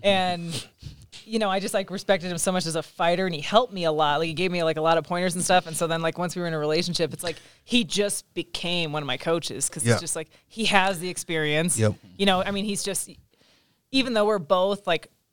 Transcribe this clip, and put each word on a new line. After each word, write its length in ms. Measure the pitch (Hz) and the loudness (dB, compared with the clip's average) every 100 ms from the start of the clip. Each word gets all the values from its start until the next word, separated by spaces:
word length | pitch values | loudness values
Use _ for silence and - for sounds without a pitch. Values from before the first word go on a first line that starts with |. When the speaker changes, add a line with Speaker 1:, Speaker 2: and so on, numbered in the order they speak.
Speaker 1:
And, 640 | 202 190 185 175 170 151 - _ - - - - - | 2 2 2 -2 -6 -8 -10 _ -18 -18 -20 -20 -6
you 120 | 226 | -2
know, 120 | 208 | 0
I 80 | 190 | 0
just, 160 | 202 208 | -2 -2
like, 160 | 190 | -2
respected 400 | 190 - 196 180 | -4 2 2 2
him 80 | 170 | -2
so 120 | - | 0
much 140 | 180 160 | 0 0
as 100 | 160 | -4
a 60 | |
fighter, 460 | - - 170 180 190 | -6 0 2 2 0
and 80 | 160 | -2
he 60 | |
helped 300 | 143 208 254 | 2 2 2
me 120 | 196 | 0
a 80 | 165 | 0
lot. 260 | 151 151 147 | 2 2 2
Like, 80 | 165 | 0
he 40 | |
gave 180 | 151 185 | -2 -2
me, 120 | 175 | 2
like, 140 | 160 156 | 0 2
a 40 | |
lot 160 | 160 165 | 4 4
of 60 | |
pointers 320 | 151 175 180 175 | 2 -2 -2 -2
and 80 | |
stuff. 240 | 165 180 170 | 4 4 2
And 100 | 160 | -2
so 80 | 165 | -2
then, 160 | 165 | 0
like, 160 | 165 160 | 0 -2
once 180 | 175 - | -4 -4
we 60 | |
were 60 | 170 | -4
in 60 | 160 | -2
a 40 | |
relationship, 540 | 151 156 175 170 160 | 0 0 0 0 -2
it's 100 | 151 | -2
like 120 | 175 160 - _ - | -8 -10 -14 _ 0
he 180 | 240 | 0
just 420 | 185 185 202 - - | 2 0 0 -2 -8
became 580 | - 165 - 175 175 165 | -8 -8 -8 -4 -2 -2
one 100 | 147 | -4
of 40 | 139 | -4
my 100 | 127 | -4
coaches 520 | - 170 - 123 139 | 0 -2 -2 -4 -4
'cause 160 | - 123 | -2 0
Speaker 2:
Yeah. 60 | |
Speaker 1:
it's 80 | 113 | 0
just, 140 | 165 165 | 0 -6
like, 140 | 156 _ _ | -8 _ _
he 180 | - 214 | -4 2
has 320 | 196 190 185 | 4 2 0
the 100 | 180 | -6
experience. 680 | 170 - 160 151 151 175 - | -8 -6 -2 0 0 0 2
Speaker 2:
Yep. 160 | 107 - - - | 0 0 -8 -2
Speaker 1:
You 80 | 196 | 2
know, 160 | 185 | 2
I 60 | 190 | 0
mean, 140 | 202 196 | -4 -4
he's 180 | 196 | -4
just, 260 | - 185 - - _ _ _ _ _ _ _ | -4 -6 -8 -14 _ _ _ _ _ _ _
even 220 | 269 262 | 0 2
though 120 | 226 208 | 2 2
we're 140 | 214 | 2
both, 460 | 151 185 190 196 - | 2 2 2 0 0
like, 200 | 165 - _ _ | -2 -2 _ _